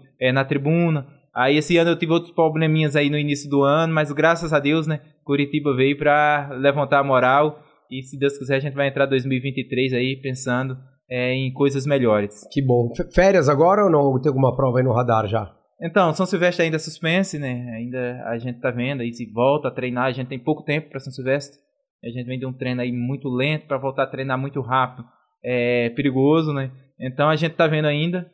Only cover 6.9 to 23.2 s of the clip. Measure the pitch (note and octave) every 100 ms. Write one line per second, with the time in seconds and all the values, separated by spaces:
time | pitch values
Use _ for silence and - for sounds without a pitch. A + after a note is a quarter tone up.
6.9 | C#3+ C#3 B2+ B2+ C3+ D3+ D3 - _ -
7.9 | C3 C3 C#3 C#3 C#3 C3 C3+ C#3+ C#3 C#3
8.9 | C3 C3+ C3+ C3 C3 C#3 C3 B2 B2 C3
9.9 | B2+ B2+ C3+ C3+ C3 - B2 C3 C3 -
10.9 | _ - B2+ B2 C3 C3 C3 C#3+ C#3 C3+
11.9 | C#3+ A#2+ G#2+ G2+ - - C#3 C3+ A#2+ A#2+
12.9 | - - - F#3 F#3+ C3+ C#3+ E3 G3+ G3+
13.9 | D3+ C#3+ C3 C#3+ C3 C3 B2+ C3+ A#2+ B2+
14.9 | A#2 B2 A2+ G#2+ A2 G2 - _ - E3
15.9 | D#3+ F3 D#3 F#3 F#3 F3 - E3 D#3 D#3
16.9 | - D#3+ F3 F#3+ D3+ C#3 B2 B2 A2+ A#2+
17.9 | B2+ B2 B2 - A#2 B2 A#2+ C3 A#2+ B2
18.9 | C#3 A#2+ A#2 A2+ G#2+ B2+ D3 C#3 A#2+ B2
19.9 | B2 C3 C3 C3 C3+ D3+ D3+ D3+ D3+ D3+
20.9 | C3+ C3 C3 B2+ C#3 C#3 _ _ _ _
21.9 | _ A#2+ A#2+ B2 B2+ C3 B2+ B2+ B2 B2
22.9 | B2 B2 C#3